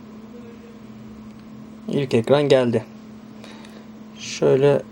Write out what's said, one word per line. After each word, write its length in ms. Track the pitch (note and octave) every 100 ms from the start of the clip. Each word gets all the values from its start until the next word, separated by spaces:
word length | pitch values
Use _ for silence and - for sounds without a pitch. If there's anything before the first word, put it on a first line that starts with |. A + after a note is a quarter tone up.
| - - - A#3+ A3+ A3 A3+ - A3 - - - - - - - - - -
İlk 260 | C#3+ C3+
ekran 300 | A#2 A2 C#3+
geldi. 420 | C#3+ C3 B2 A2 - - - - - - - - - - - - - -
Şöyle 640 | - - D3 C3+ C#3+ C3+ -